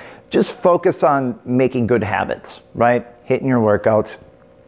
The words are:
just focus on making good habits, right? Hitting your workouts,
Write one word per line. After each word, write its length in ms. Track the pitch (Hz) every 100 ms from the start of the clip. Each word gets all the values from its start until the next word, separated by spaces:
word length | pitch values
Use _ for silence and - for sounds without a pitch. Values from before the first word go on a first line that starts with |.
| - - -
just 220 | - 220 -
focus 440 | 185 175 180 160
on 340 | 170 139 131 110
making 420 | - 123 127 127 113
good 160 | 120
habits, 560 | 98 95 95 58 - - -
right? 320 | - 117 123 - -
Hitting 240 | - 127 135
your 140 | 123
workouts, 560 | 107 104 113 107 104 - - - - _